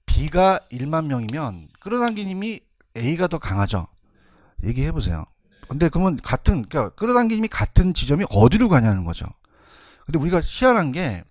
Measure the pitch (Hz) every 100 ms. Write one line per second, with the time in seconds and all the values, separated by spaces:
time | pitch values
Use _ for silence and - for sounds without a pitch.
0 | - - 147 175 190 190 - 123 139 160
1 | 156 127 110 139 139 90 76 _ 190 240
2 | 240 214 196 190 214 214 - _ _ 117
3 | 120 165 170 160 - 98 101 98 82 _
4 | _ _ _ _ _ - 95 120 143 160
5 | 101 82 80 _ _ _ - 143 170 -
6 | 185 135 - 127 - 180 110 156 107 -
7 | 226 247 233 214 220 - - - 185 175
8 | 127 143 - - 113 202 240 151 113 95
9 | 85 85 - - _ _ _ - - _
10 | - 151 156 175 156 - 254 233 156 127
11 | 170 90 -